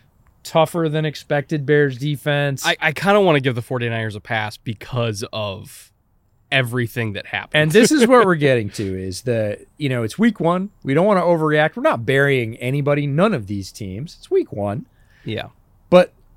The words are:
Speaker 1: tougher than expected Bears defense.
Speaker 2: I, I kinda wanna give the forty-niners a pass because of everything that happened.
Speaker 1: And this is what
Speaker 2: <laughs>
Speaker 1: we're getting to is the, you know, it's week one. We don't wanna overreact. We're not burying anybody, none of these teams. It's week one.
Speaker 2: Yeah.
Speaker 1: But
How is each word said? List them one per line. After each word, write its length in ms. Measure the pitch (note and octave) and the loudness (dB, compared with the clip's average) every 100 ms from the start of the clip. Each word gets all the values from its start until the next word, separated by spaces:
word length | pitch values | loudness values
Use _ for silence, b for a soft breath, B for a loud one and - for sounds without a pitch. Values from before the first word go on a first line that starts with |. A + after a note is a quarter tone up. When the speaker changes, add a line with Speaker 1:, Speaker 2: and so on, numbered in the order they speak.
| b _ _ _ | b _ _ _
Speaker 1:
tougher 460 | - E3 D#3 F3 D#3+ | -2 2 2 0 -2
than 160 | D#3 | -2
expected 640 | D#3 C#3+ - D3 - D#3 C3+ | -4 -6 -4 -4 -2 -4 2
Bears 320 | D3 C#3+ A#2+ | 4 2 0
defense. 680 | D3 C#3+ D3+ C#3+ C#3+ C3+ E3 | -6 -4 -2 -2 -2 -2 -2
Speaker 2:
I, 100 | E3+ | 0
I 120 | D#3 | -2
kinda 280 | C3+ F#3 G#3 | 0 2 4
wanna 200 | F#3+ D3 | 4 2
give 140 | C3 | 2
the 80 | A2+ | -2
forty-niners 540 | - B2+ A#2+ A2+ A2 G2+ | -4 -4 -4 -4 -6 -8
a 40 | |
pass 360 | - A2+ G#2+ - | -6 -6 -6 -8
because 680 | - G#2+ - B2 A#2 G2+ A2+ | -12 -12 -8 -4 -4 -4 -8
of 600 | A2 G#2 G2 - - - _ _ _ _ _ - | -8 -8 -10 -16 -20 -20 _ _ _ _ _ -2
everything 640 | C3+ B2 B2 A#2 A#2+ A2 | 0 0 -2 -4 -4 -6
that 140 | G2 - | -6 -8
happened. 360 | G2+ - D3+ | -8 -2 0
Speaker 1:
And 80 | D#3 | 4
this 220 | G3 A#3+ | 6 6
is 140 | D4+ A#3 | 6 6
what 200 | B3+ G3 | 6 4
Speaker 2:
<laughs> 0 | |
Speaker 1:
we're 80 | |
getting 360 | E3 C#3 B2 G#2 | 2 2 2 -2
to 120 | - G2 F#2+ | -6 -6 -6
is 240 | F#2+ F2+ | -8 -8
the, 420 | B2+ A#2 G#2+ G#2 - - | -4 -2 -2 -6 -12 -6
you 100 | C#3+ | -4
know, 140 | B2 | -2
it's 160 | A2 - | -4 0
week 220 | A3+ G#3+ | 0 2
one. 300 | E3 F3+ G3 - | 0 0 -4 -8
We 120 | - | -2
don't 120 | D#3+ G3+ | 2 2
wanna 160 | F#3+ | 2
overreact. 540 | E3+ E3+ D#3 D3+ D#3 A#3 | 2 2 2 2 2 0
We're 60 | |
not 220 | D#4 B3 | -2 0
burying 520 | A2+ C3+ C#3+ C3+ A2 A#2+ | 2 2 4 2 -2 -6
anybody, 500 | B2 C#3+ C#3 D3 D3 | -4 -2 0 0 0
none 280 | C#3+ G#3+ | 0 0
of 120 | D#3+ F#2+ | 0 -4
these 240 | G2+ F#2+ | -8 -8
teams. 460 | - G2 F#2 D#3+ - | -10 -10 -10 -12 -16
It's 120 | - | -4
week 220 | F#4+ D4+ | -2 -2
one. 340 | - G2+ A2+ - _ b b | -4 -6 -6 -10 _ b b
Speaker 2:
Yeah. 240 | - A2 - _ _ _ - | -10 -8 -10 _ _ _ 2
Speaker 1:
But 220 | F3+ F3 _ _ | 4 4 _ _